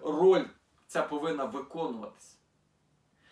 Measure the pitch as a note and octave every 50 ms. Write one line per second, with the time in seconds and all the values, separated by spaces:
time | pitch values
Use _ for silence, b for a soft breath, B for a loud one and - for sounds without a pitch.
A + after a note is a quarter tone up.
0 | - D#3 D3 D3+ F3+ F#3+ F#3 - - - - _ _ _ _ _ _ _ - E3
1 | D#3 - D3+ D3 D3+ E3 D#3 C#3+ C3+ A2 A2+ C#3 C3 - - E3 D#3+ C#3 A#2+ A2
2 | G#2 - - _ - - - _ _ _ _ _ _ _ _ _ _ _ _ _
3 | _ _ b b b b